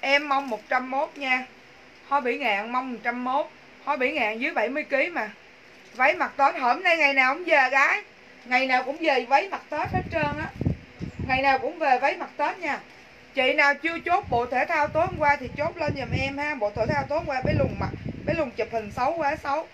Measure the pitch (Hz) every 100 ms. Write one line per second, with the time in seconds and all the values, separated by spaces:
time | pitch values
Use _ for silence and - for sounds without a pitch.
0 | 269 285 294 277 277 214 - 254 262 269
1 | 320 - 269 254 254 - - - - -
2 | - 277 247 277 254 202 226 247 262 233
3 | 240 240 247 269 320 - - - - 294
4 | 254 302 220 220 277 339 220 285 - 269
5 | 330 320 214 - - - - - - -
6 | 262 359 254 - 277 339 254 254 370 330
7 | 285 277 262 294 349 302 262 269 294 403
8 | - - - - 240 254 262 254 254 311
9 | 320 269 240 285 392 254 - 302 370 359
10 | 370 320 294 294 320 - - - - -
11 | - - 247 262 269 262 247 330 302 247
12 | 277 359 - - 302 370 330 226 - -
13 | - - - 269 262 302 285 285 320 339
14 | 339 359 415 240 240 254 302 320 294 311
15 | 359 359 294 285 247 - 302 349 302 277
16 | 240 247 269 277 294 294 208 208 220 294
17 | - 294 330 262 262 311 277 - - -
18 | - - - 330 277 - 220 233 208 -
19 | 254 339 285 311 302 285 -